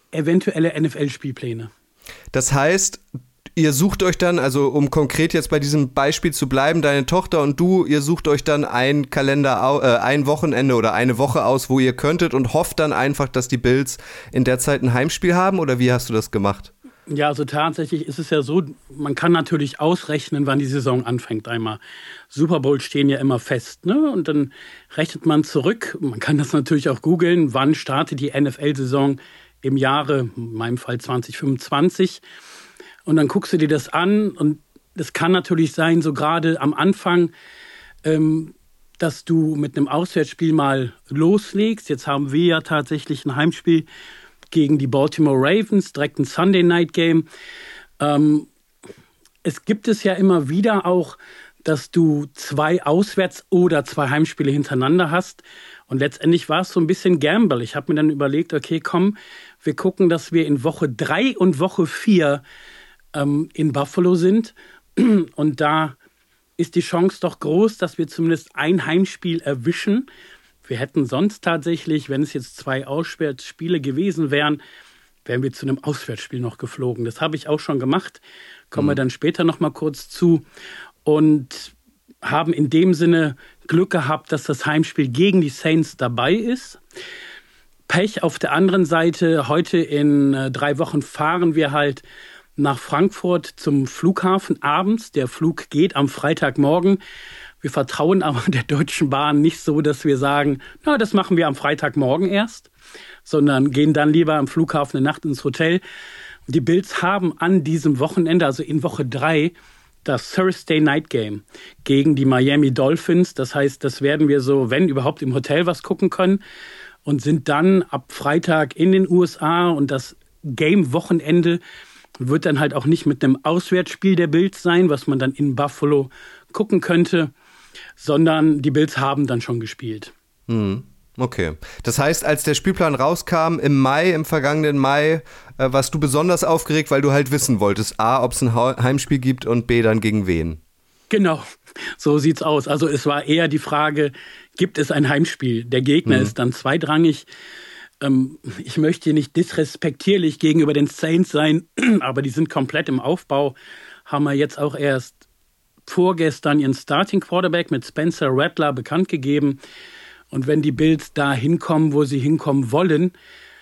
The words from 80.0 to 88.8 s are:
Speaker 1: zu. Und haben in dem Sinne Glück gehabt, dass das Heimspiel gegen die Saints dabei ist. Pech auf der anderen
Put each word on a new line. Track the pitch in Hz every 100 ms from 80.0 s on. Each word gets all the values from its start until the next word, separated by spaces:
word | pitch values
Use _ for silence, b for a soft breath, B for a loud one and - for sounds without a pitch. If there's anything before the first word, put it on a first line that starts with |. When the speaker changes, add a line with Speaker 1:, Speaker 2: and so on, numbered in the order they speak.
| -
Speaker 1:
zu. | - 175 165 B B B B B _
Und | - 151 156 151 127 - - _ _ _ _ _
haben | - 147 165
in | 165 151
dem | 160 185
Sinne | 160 170 170 156 135 b b -
Glück | 160 190
gehabt, | 175 135 156 -
dass | 151
das | - 139 151
Heimspiel | 151 160 - 139
gegen | 120 196 190
die | 151
Saints | - 160 160 151 -
dabei | 123 120 131
ist. | 208 233 254 - - _ B B B B B B B B _ -
Pech | 160 202 -
auf | 165 -
der | -
anderen | 147 190 190